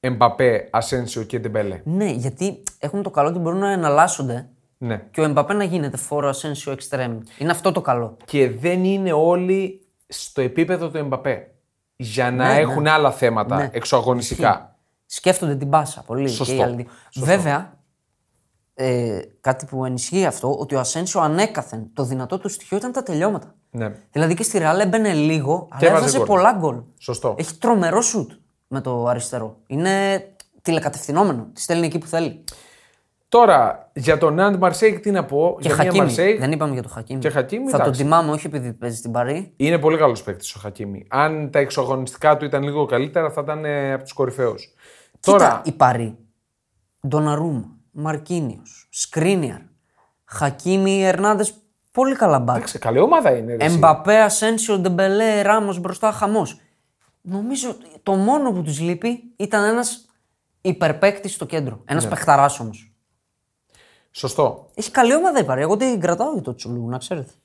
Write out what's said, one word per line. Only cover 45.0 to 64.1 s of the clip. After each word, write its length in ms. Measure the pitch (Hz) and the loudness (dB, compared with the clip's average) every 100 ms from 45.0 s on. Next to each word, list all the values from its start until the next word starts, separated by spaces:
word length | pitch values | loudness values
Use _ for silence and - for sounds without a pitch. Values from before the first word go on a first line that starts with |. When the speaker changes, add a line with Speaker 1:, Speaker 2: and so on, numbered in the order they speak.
| _ _ | _ _
Speaker 2:
Κοίτα, 120 | - 202 | 4 6
Speaker 1:
Τώρα 240 | 165 113 | 6 2
Speaker 2:
η 80 | - | -4
Παρί. 440 | - 131 120 113 - _ _ _ _ _ _ _ _ 139 | 2 2 4 -4 -8 _ _ _ _ _ _ _ _ -4
Ντοναρούμα, 600 | 151 151 147 165 135 - - _ | 0 0 0 -2 -4 -8 -16 _
Μαρκίνιος, 1000 | - 151 151 151 175 143 104 - - _ | -10 -6 -6 -4 -4 -4 -8 -18 -20 _
Σκρίνιαρ, 720 | - - - 160 196 143 95 - _ _ _ _ _ | -10 -6 -2 0 0 -2 -8 -18 _ _ _ _ _
Χακίμι, 800 | _ - 147 139 180 190 190 196 190 | _ -4 -2 -2 -2 0 2 2 2
Ερνάντες, 480 | 190 202 214 208 - _ _ _ | 2 2 2 0 -4 _ _ _
πολύ 220 | - 262 269 | 0 0 2
καλά 220 | 208 143 | 4 4
μπακ. 180 | 120 123 | 2 -2
Speaker 1:
Εντάξει, 220 | - - | -4 -6
καλή 200 | 117 120 | 0 4
ομάδα 380 | 214 330 220 123 | 6 6 4 2
είναι, 200 | 113 120 | 0 0
ρε 80 | |
εσύ. 100 | 147 | 2
Speaker 2:
Εμπαπέ, 460 | 170 156 156 165 214 | 6 6 6 4 6
Ασένσιο, 580 | 214 208 220 226 226 202 | 6 4 0 0 0 0
Ντεμπελέ, 640 | 185 175 190 196 220 208 | 0 2 2 2 2 2
Ράμος 360 | 202 220 202 180 | 4 2 2 -4
μπροστά, 320 | 180 180 220 | -6 -2 -2
χαμός. 480 | 208 208 214 147 - _ _ _ _ _ _ | 0 0 0 -2 -6 _ _ _ _ _ _
Νομίζω 560 | 185 190 214 269 254 - - 156 | -8 -6 -4 -6 -6 -10 -16 -10
το 100 | - | -2
μόνο 400 | 190 196 294 269 | 2 2 2 2
που 100 | 185 | -2
τους 180 | 160 147 | -4 -4
λείπει 420 | 165 175 226 240 - _ | -2 -2 -4 -6 -10 _
ήταν 280 | 202 214 | -2 0
ένας 440 | 208 226 240 - _ _ _ _ _ _ | 2 0 -2 -8 _ _ _ _ _ _
υπερπαίκτης 720 | 180 180 165 151 196 202 202 | -4 0 0 2 2 2 -8
στο 100 | - 139 | -10 -6
κέντρο. 340 | 165 135 107 | -4 -6 -8
Ένας 200 | - 139 | -4 -2
Speaker 1:
Ναι. 60 | 113 | 0
Speaker 2:
παιχταράς 500 | - - 143 143 - | -2 4 6 6 2
όμως. 300 | 113 101 - _ _ _ _ _ _ _ _ _ _ _ _ | -10 -12 -20 _ _ _ _ _ _ _ _ _ _ _ _